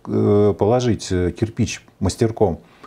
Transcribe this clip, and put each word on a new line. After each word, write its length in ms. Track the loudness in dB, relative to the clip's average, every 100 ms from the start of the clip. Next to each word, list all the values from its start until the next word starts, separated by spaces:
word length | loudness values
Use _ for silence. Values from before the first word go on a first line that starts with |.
| -6
э, 460 | -2 2 4 4 2
положить, 540 | 2 2 0 -2 -2
э, 200 | -2 -2
кирпич 520 | -2 -6 -2 -4 -6 -16 _
мастерком. 580 | -4 0 -2 2 0 0 -10 _